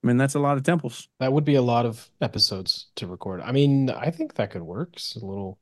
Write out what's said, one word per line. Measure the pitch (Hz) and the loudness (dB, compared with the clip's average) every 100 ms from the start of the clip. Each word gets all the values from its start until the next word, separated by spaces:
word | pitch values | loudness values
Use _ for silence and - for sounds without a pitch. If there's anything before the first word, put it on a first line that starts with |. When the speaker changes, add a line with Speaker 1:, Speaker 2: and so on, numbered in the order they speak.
Speaker 1:
I | - | 4
mean, | 123 | 4
that's | 135 147 | 2 2
a | |
lot | 143 139 | 0 2
of | |
temples. | 135 175 131 - - _ | 2 0 -2 -12 -20 _
Speaker 2:
That | 131 | 2
would | 143 | 2
be | 151 139 | 4 4
a | |
lot | 123 120 | 4 2
of | 120 110 - _ | 0 -4 -18 _
episodes | 117 110 - 95 92 - - | -4 0 0 0 -4 -4 -6
to | - 90 | -10 -10
record. | 90 101 92 | -8 -8 -8
I | - | 0
mean, | 135 143 139 131 | 4 6 4 2
I | - 135 | 0 -4
think | 170 311 | -4 -6
that | - 101 | -4 -4
could | 95 | -4
work. | 82 92 175 | -8 -8 -10
It's | - - 117 | -10 -12 -10
a | 98 | -10
little | 98 95 95 | -8 -8 -12